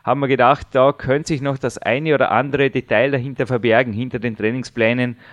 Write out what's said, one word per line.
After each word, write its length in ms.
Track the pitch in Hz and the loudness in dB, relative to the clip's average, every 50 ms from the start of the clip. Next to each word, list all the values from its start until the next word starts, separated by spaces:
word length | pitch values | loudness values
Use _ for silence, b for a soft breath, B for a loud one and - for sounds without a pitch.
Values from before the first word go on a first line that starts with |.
| B | B
haben 160 | 120 127 143 | -2 0 0
wir 60 | 139 | 0
gedacht, 400 | 127 135 123 123 127 143 - - - - | 0 2 4 4 4 4 2 -2 -2 2
da 200 | 131 131 139 143 | 4 4 4 2
könnte 360 | - - 127 135 151 160 - | 0 -2 -2 -2 0 -2 -4
sich 120 | 160 127 | -4 -4
noch 160 | 139 143 135 | -4 -4 -4
das 200 | 131 - 120 - | -4 -6 -6 -6
eine 360 | - - 104 117 139 156 160 147 | -4 -2 -2 -2 0 0 0 2
oder 180 | 127 - - | 2 2 2
andere 380 | 104 117 135 143 131 135 139 135 | 2 0 0 0 0 0 0 0
Detail 420 | - 135 - - 113 107 123 143 | 0 -2 -2 0 2 2 2 2
dahinter 340 | 139 127 123 139 131 - 131 | 0 -2 -4 -4 -6 -6 -4
verbergen, 460 | 120 127 113 104 117 110 120 131 120 | -2 -2 0 2 2 4 2 2 0
hinter 280 | 101 110 127 127 131 117 | -2 -6 -6 -6 -6 -6
den 180 | 110 120 107 | -6 -6 -4
Trainingsplänen 800 | 107 104 110 123 131 117 - - 117 110 113 120 127 123 123 117 - B B | -2 -2 -2 -2 -4 -6 -6 -2 0 0 2 2 0 -2 -4 -6 -8 B B